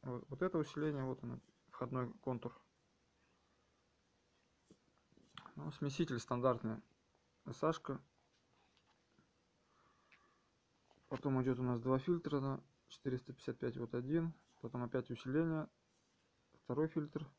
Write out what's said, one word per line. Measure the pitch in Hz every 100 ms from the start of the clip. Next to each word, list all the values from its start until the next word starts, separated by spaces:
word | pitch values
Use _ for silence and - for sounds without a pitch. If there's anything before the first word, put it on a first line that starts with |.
Вот, | 135 123 -
вот | 139
это | 180 170
усиление, | 151 - 151 143
вот | 131 127
оно, | 117 120 - _ _
входной | - 123 127 123 -
контур. | - 123 123 - _ _ _ _ _ _ _ _ _ _ _ _ _ _ _ _ _ _ _ _ _ - _ _ _ - - - - -
Ну, | 151
смеситель | - 143 139 165 120
стандартный, | - 123 127 117 110 110 - _ _ _ _ _ -
эс | 123
аш-ка. | 151 160 - 135 - _ _ _ _ _ _ _ _ _ _ _ _ _ _ _ _ _ _ _ _ - _ _ _ _ _ _ _ _ _
Потом | 131 143 131
идет | 127 123
у |
нас | 127 120
два | 123 131
фильтра | 131 170 156 143
на | 135 139 - _ _
четыреста | - 135 127 -
пятьдесят | 131 - 113
пять, | 123 127
вот | 120
один. | 123 127 160 165 160 _ _
Потом | 120 127
опять | 120 127 123
усиление, | 120 131 143 165 160 156 _ _ _ _ _ _ _ _ -
второй | _ 123 160
фильтр. | 160 147 - 147